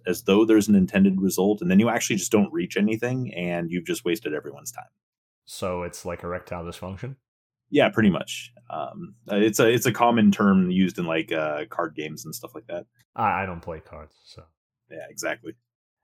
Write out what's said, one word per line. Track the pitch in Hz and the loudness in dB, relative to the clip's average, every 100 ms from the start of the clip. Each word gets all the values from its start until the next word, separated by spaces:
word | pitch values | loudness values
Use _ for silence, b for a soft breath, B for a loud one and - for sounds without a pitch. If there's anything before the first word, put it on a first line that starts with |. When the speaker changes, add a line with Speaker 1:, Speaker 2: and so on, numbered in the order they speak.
| 92 | -6
Speaker 1:
as | 87 | -4
though | - 101 110 | 2 4 6
there's | 110 101 | 4 6
an | 101 | 4
intended | 90 98 98 95 | 4 4 4 4
result, | 95 92 98 104 | 0 0 0 0
and | 90 | 2
then | 95 | 4
you | 113 | 4
actually | 117 - 107 | 0 -2 -4
just | - | 2
don't | 107 98 | 2 2
reach | - 92 - | -2 -4 0
anything, | 104 110 123 131 120 | 0 0 -2 -4 -6
and | 87 87 87 85 | -6 -4 -4 -4
you've | 90 80 | -6 -4
just | 82 87 | -4 -2
wasted | 85 76 76 | -4 -4 -8
everyone's | 71 69 - | -8 -14 -16
time. | - - _ _ _ _ _ - | -18 -20 _ _ _ _ _ -20
Speaker 2:
So | - 95 90 | -10 -6 -6
it's | 87 - 90 | -8 -10 -10
like | 87 | -10
erectile | 87 90 - 87 85 | -8 -10 -10 -10 -10
dysfunction? | - 90 95 123 135 _ _ _ _ _ | -12 -12 -10 -12 -14 _ _ _ _ _
Speaker 1:
Yeah, | 143 117 | 2 4
pretty | - 107 | 4 4
much. | 76 - - - _ - | 4 -4 -10 -14 _ -14
Um, | 78 67 - 85 - - | -10 -10 -12 -18 -18 -4
uh, | 104 | 2
it's | 110 107 | 2 4
a, | 117 | 4
it's | 120 123 | 4 0
a | |
common | 107 120 117 104 | 2 4 6 4
term | 101 101 95 90 | 6 4 4 4
used | 92 92 92 | 2 2 0
in, | 85 | -2
like, | 82 80 | -2 -2
uh, | 80 78 76 78 | -4 -2 -4 -6
card | - 85 76 | -6 -6 -6
games | 76 76 80 | -10 -12 -14
and | - | -14
stuff | 78 | -14
like | 78 - | -16 -12
that. | 85 - _ _ - | -12 -12 _ _ -4
Speaker 2:
I, | 107 90 | -2 -2
I | 98 | -4
don't | 85 | -8
play | 87 80 | -12 -14
cards, | - 76 78 _ _ | -14 -20 -20 _ _
so. | - - _ _ _ _ | -20 -20 _ _ _ _
Speaker 1:
Yeah, | 78 - | -18 -16
exactly. | - 76 - - - _ _ _ _ | -10 -8 -8 -12 -18 _ _ _ _